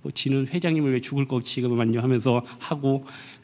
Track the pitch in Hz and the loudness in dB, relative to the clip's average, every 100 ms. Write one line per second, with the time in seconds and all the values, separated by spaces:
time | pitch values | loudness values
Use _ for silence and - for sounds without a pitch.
0 | 143 - 135 135 131 175 170 160 143 127 | -8 -2 0 2 0 0 0 2 2 0
1 | 127 139 135 127 120 - 123 120 113 117 | 0 -2 0 -2 -2 -2 0 2 2 2
2 | 127 123 131 120 120 - - 151 135 135 | 2 2 4 2 0 -10 -6 -2 2 0
3 | 135 - - - | -2 -18 -20 -8